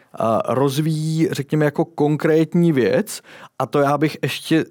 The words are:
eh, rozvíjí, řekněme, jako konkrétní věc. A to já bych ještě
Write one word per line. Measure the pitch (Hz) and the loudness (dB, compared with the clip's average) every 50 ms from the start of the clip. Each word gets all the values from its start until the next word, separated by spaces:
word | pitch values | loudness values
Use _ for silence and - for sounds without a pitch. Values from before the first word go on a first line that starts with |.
| _ _ - | _ _ -6
eh, | - - 113 110 95 - - | -2 0 0 0 0 0 0
rozvíjí, | 117 127 139 143 127 151 151 160 156 156 156 160 156 160 160 - | 0 0 0 0 0 0 -2 -2 -2 -2 -2 -2 0 0 0 0
řekněme, | - 143 135 - 156 156 151 | -2 -6 -6 -4 -2 0 0
jako | 147 143 - 160 | 0 0 0 -4
konkrétní | - - - 147 147 151 139 - 160 156 160 160 156 - 175 170 170 | -4 -2 -2 0 0 0 0 2 2 2 2 2 2 2 2 2 4
věc. | 151 127 110 95 120 185 208 - - - _ - - - - - _ - | 2 2 2 2 2 0 -2 -2 -10 -16 _ -20 -20 -20 -20 -20 _ -10
A | 131 | -8
to | - - 147 | -2 0 0
já | 143 139 147 139 | 2 2 2 0
bych | 156 147 - - | 0 -2 -2 -4
ještě | - 139 - - - - 160 156 - - | -6 -6 -6 -8 -4 0 0 0 0 -2